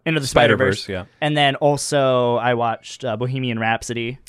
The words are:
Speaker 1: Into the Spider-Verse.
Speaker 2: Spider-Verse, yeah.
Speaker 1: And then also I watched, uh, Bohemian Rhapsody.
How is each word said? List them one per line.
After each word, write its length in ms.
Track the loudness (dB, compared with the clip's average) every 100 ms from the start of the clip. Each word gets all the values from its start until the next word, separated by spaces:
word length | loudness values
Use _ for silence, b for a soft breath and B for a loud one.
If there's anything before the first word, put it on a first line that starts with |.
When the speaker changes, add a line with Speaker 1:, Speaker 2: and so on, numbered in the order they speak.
| -4
Speaker 1:
Into 140 | -2
the 60 | 0
Spider-Verse. 560 | 2 4 4 2 0
Speaker 2:
Spider-Verse, 240 | -4 -8 -10
yeah. 60 | _
Speaker 1:
And 160 | -2 2
then 200 | 2 2
also 800 | 0 0 0 2 2 4 2 2
I 180 | 0
watched, 500 | 0 0 -4 -10 -10
uh, 120 | -6 -4
Bohemian 420 | -4 -4 -4 -2
Rhapsody. 600 | 0 -2 -2 -6 -6 -8